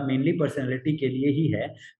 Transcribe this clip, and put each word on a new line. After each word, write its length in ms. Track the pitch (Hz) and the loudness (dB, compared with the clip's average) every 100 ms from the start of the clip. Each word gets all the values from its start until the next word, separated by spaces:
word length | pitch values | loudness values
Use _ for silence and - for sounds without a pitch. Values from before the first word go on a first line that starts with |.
| 135 | 0
mainly 260 | 131 151 175 | 0 2 2
personality 560 | 143 143 127 127 156 156 | 0 -2 -4 -2 -2 0
के 120 | 131 | 0
लिए 220 | 131 143 | 0 2
ही 160 | 139 151 | 2 2
है, 180 | 104 135 - - | 0 -4 -8 -20